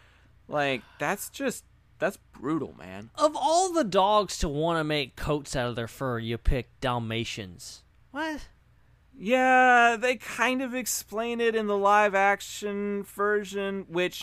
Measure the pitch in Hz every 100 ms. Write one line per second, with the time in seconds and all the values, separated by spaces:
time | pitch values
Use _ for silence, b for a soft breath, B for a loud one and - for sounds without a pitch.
0 | b b b b - 147 139 127 - -
1 | 147 196 - - 269 - - _ _ -
2 | 165 196 _ - 131 156 107 67 85 95
3 | 110 - 311 302 269 339 381 339 233 190
4 | 190 214 196 - 180 143 160 165 151 151
5 | 127 - - 151 139 143 123 117 113 -
6 | 135 117 113 117 - 139 113 _ 131 123
7 | 113 113 113 - 95 87 - - _ _
8 | _ 262 320 302 - _ _ _ _ _
9 | _ - 180 254 254 254 254 247 233 233
10 | 247 254 - - 240 254 269 247 240 -
11 | - 202 233 233 233 226 214 202 196 208
12 | 208 196 196 196 - - 208 202 202 202
13 | 196 - 208 208 190 196 196 196 185 165
14 | 180 -